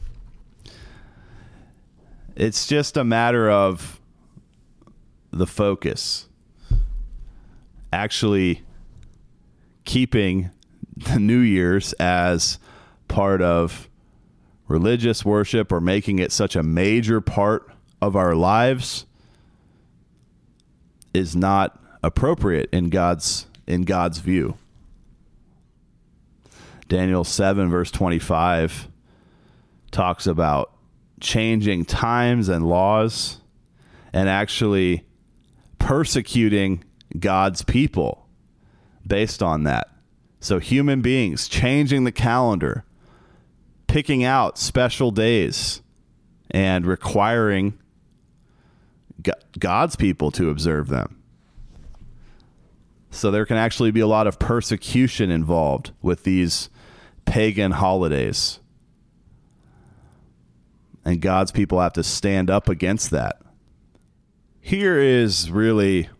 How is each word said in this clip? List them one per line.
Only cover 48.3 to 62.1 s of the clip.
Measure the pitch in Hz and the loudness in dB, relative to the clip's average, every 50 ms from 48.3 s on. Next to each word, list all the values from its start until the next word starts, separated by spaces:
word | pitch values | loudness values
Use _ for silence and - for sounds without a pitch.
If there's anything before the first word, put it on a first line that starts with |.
| _ _ _ _ _ _ _ _ _ _ _ _ _ _ _ _ - - | _ _ _ _ _ _ _ _ _ _ _ _ _ _ _ _ -20 -8
Go-, | - 95 - - _ _ - 90 | -6 -6 -6 -6 _ _ -10 -6
God's | - 90 90 110 156 170 - | -2 0 2 2 0 0 0
people | - 113 95 85 - 76 76 | 0 0 0 0 0 -2 -2
to | - - 90 80 | 0 0 0 0
observe | 73 73 78 85 78 76 73 67 | 0 0 -2 0 0 0 -2 -2
them. | 69 62 50 - - - - _ _ _ _ _ _ - - - - - - - - - - - - - - - - - - _ _ _ _ _ _ _ _ _ _ _ _ _ - | -2 -4 -4 -4 -8 -16 -20 _ _ _ _ _ _ -20 -20 -20 -20 -20 -20 -20 -20 -20 -20 -20 -20 -20 -20 -20 -20 -20 -20 _ _ _ _ _ _ _ _ _ _ _ _ _ -12
So | - - 104 | -2 -2 0
there | 98 107 107 | 2 2 0
can | - 117 110 | 0 0 0
actually | 113 113 - - 123 113 | 0 0 0 2 0 2
be | 110 113 | 4 4
a | 110 107 | 4 4
lot | 107 107 107 | 4 4 2
of | 104 - - | 2 0 -2
persecution | - 110 117 120 - - 117 98 - - - 123 131 123 - - 110 92 | -2 -2 0 -2 -2 -2 -4 -6 -6 -2 2 2 2 2 2 0 -2 0
involved | 85 82 80 78 87 82 80 73 67 64 - - - _ | 0 0 0 0 0 0 0 0 -2 -4 -6 -10 -14 _
with | - 90 87 - - | -2 -2 -2 -2 -2
these | 95 92 92 90 85 - - - - _ - - - - - - - _ - - | 0 0 2 2 0 -2 -4 -8 -10 _ -20 -20 -20 -20 -20 -20 -20 _ -8 -4
pagan | - - 107 110 110 101 104 101 95 | -2 0 2 2 0 0 0 0 0
holidays. | 85 69 98 92 95 92 90 80 73 69 60 50 - - - - - - _ _ _ _ _ _ _ _ _ _ _ _ _ _ _ _ _ _ _ _ _ _ _ - - - - _ _ - _ _ _ _ _ _ _ _ _ _ _ _ _ _ _ _ _ - - | 0 0 0 0 2 2 0 0 0 0 -2 -2 -2 -4 -4 -6 -6 -8 _ _ _ _ _ _ _ _ _ _ _ _ _ _ _ _ _ _ _ _ _ _ _ -20 -20 -20 -20 _ _ -20 _ _ _ _ _ _ _ _ _ _ _ _ _ _ _ _ _ -10 -4
And | 82 87 85 | -2 -2 0
God's | 82 95 92 95 98 92 | 0 0 2 2 0 0
people | - - 101 - 92 90 | 0 -2 0 0 2 2
have | 90 85 - | 2 0 0
to | 87 80 | -2 -4
stand | - | -4